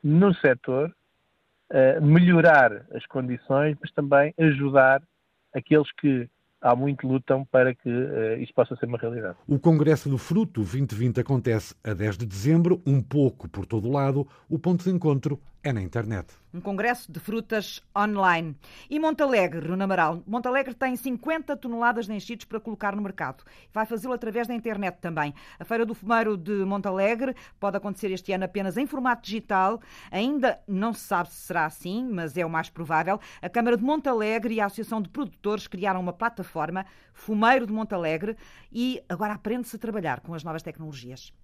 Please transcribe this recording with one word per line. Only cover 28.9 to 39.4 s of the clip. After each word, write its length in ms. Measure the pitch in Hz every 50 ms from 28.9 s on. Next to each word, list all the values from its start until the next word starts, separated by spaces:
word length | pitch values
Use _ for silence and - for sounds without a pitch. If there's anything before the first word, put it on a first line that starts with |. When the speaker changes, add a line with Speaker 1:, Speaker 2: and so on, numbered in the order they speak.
| - 285 247 247 240 240
Speaker 3:
digital. 580 | - - 202 226 - - 208 190 185 190 226 226 - - - - - -
Ainda 500 | - 185 214 254 294 294 240 247 - - _ -
não 260 | 202 185 202 233 220
se 80 | -
sabe 280 | - - 202 175 180 -
se 60 | -
será 300 | - - - 180 170 156 156
assim, 420 | - - - 180 190 226 254 254
mas 240 | 220 180 170 156 127
é 80 | 175 175
o 60 | 165
mais 220 | 165 160 165 -
provável. 480 | _ 160 170 147 165 156 160 170 196 208 - - - -
A 80 | - 180
Câmara 300 | - 240 233 240 240 214
de 60 | 214
Montalegre 720 | 262 302 311 - 285 254 226 214 214 220 233 208 240 226
e 40 | 220
a 60 | 208
Associação 340 | 196 - - 220 - 226 220
de 100 | 202 -
Produtores 580 | - - 294 185 - _ - 202 208 214 214 -
criaram 320 | - 185 185 202 190 185
uma 120 | 180 180
plataforma, 760 | 175 - 226 233 233 - 180 - - 165 151 160 170 190 190 - _ - _ _ _
Fumeiro 540 | - - - 220 208 220 233 262 262 240 196
de 40 |
Montalegre, 640 | 214 220 220 208 214 180 170 156 160 160 185 214 226 - - - - - - _ -
e 260 | 226 240 254 262 - - _
agora 260 | 180 170 214 208 214
aprende-se 420 | 208